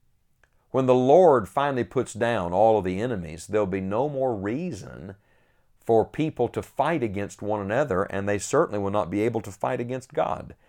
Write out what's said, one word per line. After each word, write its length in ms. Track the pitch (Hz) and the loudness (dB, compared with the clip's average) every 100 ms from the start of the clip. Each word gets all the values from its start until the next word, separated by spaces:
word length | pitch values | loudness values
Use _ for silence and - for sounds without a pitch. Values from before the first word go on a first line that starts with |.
| _ _ _ _ _ _ _ | _ _ _ _ _ _ _
When 160 | 127 131 | 0 4
the 80 | |
Lord 540 | 127 127 160 180 131 95 | 4 8 8 8 6 2
finally 340 | - 143 131 | -2 -2 -2
puts 300 | 113 131 113 | -2 -2 -4
down 380 | 107 117 117 87 | -2 0 0 0
all 260 | 90 110 110 | 4 4 4
of 60 | |
the 160 | 92 92 | 2 -2
enemies, 480 | 123 104 82 80 - | -4 -4 -6 -12 -4
there'll 180 | 104 101 | -2 0
be 140 | 95 | -2
no 280 | 95 104 147 | -2 -2 -2
more 280 | 139 131 107 | -2 -2 -2
reason 800 | 98 131 180 104 71 62 90 98 _ _ _ _ _ _ | -4 -4 -6 -8 -12 -16 -16 -18 _ _ _ _ _ _
for 200 | - 113 | 2 2
people 420 | 101 - 156 - 120 | 2 -2 -4 -2 -4
to 160 | - | -4
fight 400 | - - 139 165 | -8 -2 -2 0
against 400 | 117 98 101 - | -2 -4 -8 -8
one 180 | 104 107 | -4 -4
another, 440 | 98 117 147 90 | -2 0 0 0
and 240 | 98 98 101 | 0 -2 -2
they 100 | 101 | -2
certainly 400 | - 135 170 104 | 0 0 2 0
will 140 | 98 | -2
not 180 | 104 85 | -2 -2
be 120 | 98 | 0
able 180 | 113 113 | 0 -2
to 100 | 104 | -6
fight 300 | - 127 127 | -6 -6 -4
against 340 | 120 127 - | -6 -8 -8
God. 400 | - - - - - | -4 -4 -4 -10 -18